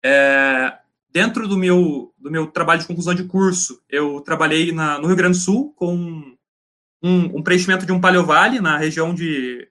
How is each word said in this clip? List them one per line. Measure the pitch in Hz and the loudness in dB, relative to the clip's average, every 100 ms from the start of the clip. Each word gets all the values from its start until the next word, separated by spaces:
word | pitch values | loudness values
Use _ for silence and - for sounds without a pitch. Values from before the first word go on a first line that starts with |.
| 131 | 4
É, | 139 139 139 135 131 131 - _ _ _ | 4 4 4 2 0 -2 -6 _ _ _
dentro | 165 220 233 214 | -2 0 -2 -2
do | 190 | 0
meu, | 185 180 170 143 120 _ | 2 4 2 -2 -10 _
do | 143 | -8
meu | 160 156 | -6 -6
trabalho | - 160 165 | -4 0 0
de | - | 0
conclusão | 170 175 | -6 -4
de | 180 180 | -4 -2
curso, | 190 190 185 - - _ | 2 2 0 -6 -10 _
eu | 143 147 143 | -2 -2 -4
trabalhei | 143 160 156 156 170 | -6 -2 0 0 0
na, | 160 156 143 | -2 -4 -2
no | 160 | 0
Rio | 185 | 2
Grande | 180 180 | 2 0
do | |
Sul | 180 214 294 _ | 0 -2 -2 _
com | 175 175 175 160 143 123 _ _ _ _ _ _ | -4 -4 -6 -12 -16 -20 _ _ _ _ _ _
um, | 175 180 170 - | 0 2 2 -2
um | |
preenchimento | 160 180 180 185 185 | 0 0 2 -2 0
de | |
um | 185 | 2
paleovale | 185 185 180 156 202 247 | 4 4 4 4 4 2
na | 175 151 | 0 0
região | 156 160 160 175 | -2 -2 -4 -2
de | 165 147 127 123 - | -4 -4 -6 -10 -16